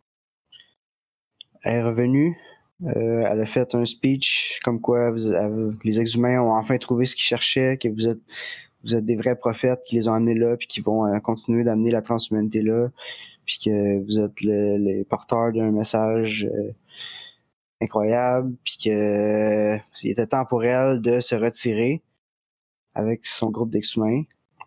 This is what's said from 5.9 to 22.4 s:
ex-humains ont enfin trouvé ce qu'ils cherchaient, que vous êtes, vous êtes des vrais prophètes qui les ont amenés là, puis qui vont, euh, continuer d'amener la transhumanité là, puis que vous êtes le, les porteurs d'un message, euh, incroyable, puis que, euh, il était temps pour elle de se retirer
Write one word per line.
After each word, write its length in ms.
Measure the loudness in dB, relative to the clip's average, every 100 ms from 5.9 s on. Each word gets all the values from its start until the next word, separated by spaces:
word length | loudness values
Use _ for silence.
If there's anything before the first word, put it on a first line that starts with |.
| 2
ex-humains 400 | 2 2 2 4
ont 100 | 4
enfin 260 | 2 2 -2
trouvé 280 | 0 0 0
ce 100 | 0
qu'ils 80 |
cherchaient, 540 | 0 0 0 2 2 2
que 100 | -2
vous 200 | 0 0
êtes, 120 | 0 -6 -16 -14 -16 -20 _
vous 120 | -2 0
êtes 100 | 2
des 100 | 2
vrais 200 | 0 0
prophètes 440 | -2 0 0 0 -2
qui 100 | 0
les 120 | 2
ont 60 |
amenés 200 | 2 2
là, 240 | 2 2 0
puis 100 | -6
qui 140 | -6
vont, 240 | -2 0 2
euh, 140 | 0
continuer 440 | -2 -4 0 0
d'amener 280 | 2 2 2
la 100 | 0
transhumanité 600 | 0 -2 -2 -2 0 0
là, 280 | 0 0 -2 -4 -16 -16 -20 -16 -10
puis 140 | -4
que 360 | 0 2 2 0
vous 160 | 0 0
êtes 220 | 0 -2
le, 360 | 0 2 2 2
les 280 | 0 0 -2
porteurs 480 | -4 -2 0 0
d'un 180 | 0 0
message, 800 | 0 0 0 0 0 0 -2 -4
euh, 180 | -4 -6 -10 _ -18 -16 -16 -20 _ _ _ _ -8
incroyable, 720 | -4 0 2 2 2 0 -2 -6
puis 140 | -8 -4 0
que, 40 |
euh, 880 | 2 2 2 2 2 2 2 0 -2 -6 -8
il 60 | -4
était 160 | -2 0
temps 180 | -2 0
pour 180 | 0 2
elle 360 | 2 2 2
de 180 | 2 2
se 140 | 0 0
retirer 680 | 0 -2 -2 0 0 -2 _ _ _ _